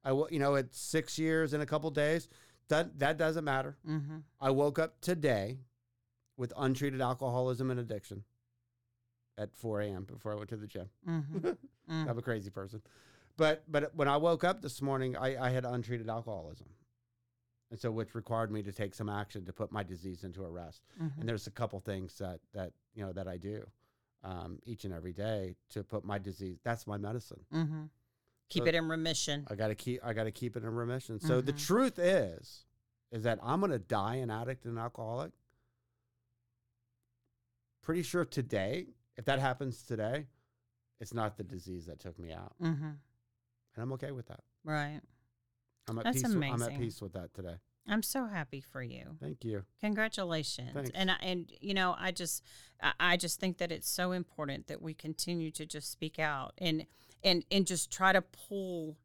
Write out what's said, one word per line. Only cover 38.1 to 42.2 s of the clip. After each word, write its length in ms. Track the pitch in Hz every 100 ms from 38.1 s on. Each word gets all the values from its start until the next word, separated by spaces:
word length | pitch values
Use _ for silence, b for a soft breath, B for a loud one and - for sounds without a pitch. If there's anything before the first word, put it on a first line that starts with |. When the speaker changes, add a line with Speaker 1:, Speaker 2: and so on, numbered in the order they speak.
| 175
Speaker 1:
today, 640 | 147 147 123 107 98 156 185 - _ -
if 80 |
that 140 | 123 135
happens 440 | 135 127 135 117
today, 440 | - 113 107 139 139 _ _ _ _ _ _ _
it's 140 | 110
not 240 | 117 107 104
the 60 |
disease 420 | 92 127 92 90 82
that 120 | 73
took 180 | 90
me 140 | 87